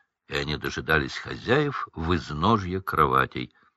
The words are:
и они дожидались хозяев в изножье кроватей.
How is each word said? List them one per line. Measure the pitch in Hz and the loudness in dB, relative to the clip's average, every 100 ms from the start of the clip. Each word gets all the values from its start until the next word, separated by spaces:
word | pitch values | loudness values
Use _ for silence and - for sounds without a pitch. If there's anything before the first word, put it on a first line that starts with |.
| _ _ - | _ _ -8
и | 71 | -6
они | 69 73 | -4 -4
дожидались | 69 - 64 78 67 - | -6 -4 0 2 2 -4
хозяев | - 65 107 139 147 - - | -10 -6 0 2 2 -2 -8
в | - 82 | -4 0
изножье | 87 - 76 95 110 92 92 | 0 0 0 2 2 2 -4
кроватей. | - - 71 65 64 - - _ _ | -2 2 4 4 0 -2 -10 _ _